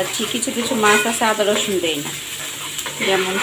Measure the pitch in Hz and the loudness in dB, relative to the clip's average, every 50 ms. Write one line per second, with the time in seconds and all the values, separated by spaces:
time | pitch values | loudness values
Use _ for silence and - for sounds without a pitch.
0 | 185 185 - - 214 - - 233 - 220 220 233 233 - 269 220 214 208 208 208 | 0 0 -2 -4 -2 -2 -2 -2 -2 -2 -2 -2 -2 0 2 4 6 6 6 6
1 | 214 233 233 - 240 220 214 214 208 202 214 214 - 214 196 175 170 165 156 147 | 4 2 0 2 2 2 2 2 2 2 2 2 0 0 0 0 0 0 -2 -2
2 | 147 - - - - - - - - - - - - - - - - - - - | -4 -6 -8 -8 -8 -10 -8 -8 -8 -8 -8 -8 -8 -8 -8 -8 -8 -6 -6 -2
3 | - 190 190 185 185 185 190 196 | 0 2 2 2 2 0 0 0